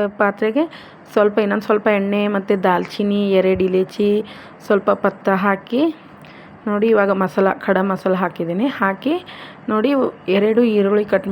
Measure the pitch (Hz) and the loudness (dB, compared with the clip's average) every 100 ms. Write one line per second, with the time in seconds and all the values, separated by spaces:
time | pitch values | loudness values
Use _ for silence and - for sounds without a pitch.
0 | 208 208 202 202 214 233 330 - - - | -2 0 -2 0 -2 0 -2 -6 -20 -20
1 | - - 208 208 202 208 208 214 214 202 | -4 0 2 2 0 -2 0 0 2 0
2 | 196 202 208 202 196 202 185 180 185 - | 0 0 0 -2 -2 0 2 2 -2 -4
3 | 208 202 202 190 185 185 190 185 190 - | -2 0 2 2 2 2 0 0 -2 0
4 | 208 208 208 - - - - 202 202 196 | 0 0 -2 -12 -20 -10 -2 0 0 0
5 | 202 - - 190 202 190 - 240 320 - | -2 -2 -2 0 0 -2 -2 -2 -2 -4
6 | - - - - - - 220 208 220 220 | -14 -20 -20 -20 -20 -10 -4 0 2 4
7 | 196 190 185 202 190 190 - 190 196 185 | 2 2 0 2 0 0 0 0 0 -2
8 | 190 185 180 - 170 180 269 - 196 190 | -2 0 -2 -4 -6 -2 -2 -2 -2 -2
9 | 269 349 - - - - - 214 240 277 | -4 -4 -6 -18 -20 -14 -4 0 0 0
10 | 247 - - 190 214 220 240 208 196 208 | 0 -4 -2 0 2 2 2 2 2 2
11 | 208 196 196 | 0 -2 -2